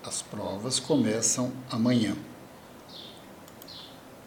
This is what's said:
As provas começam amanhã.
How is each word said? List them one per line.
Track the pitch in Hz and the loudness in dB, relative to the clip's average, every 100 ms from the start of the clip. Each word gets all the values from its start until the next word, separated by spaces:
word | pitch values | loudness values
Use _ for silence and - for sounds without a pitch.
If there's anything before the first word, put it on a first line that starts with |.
As | 123 - | -6 -8
provas | - 104 95 95 120 131 | -8 -6 -6 -4 -2 -2
começam | - 151 110 113 113 - 127 - - | 4 4 6 4 2 2 0 -4 -6
amanhã. | 120 117 123 101 - - - - - - - - - - - - - - - - - - - - - | 2 6 6 4 0 -6 -16 -18 -20 -20 -20 -18 -16 -16 -16 -18 -18 -18 -18 -16 -16 -16 -18 -20 -20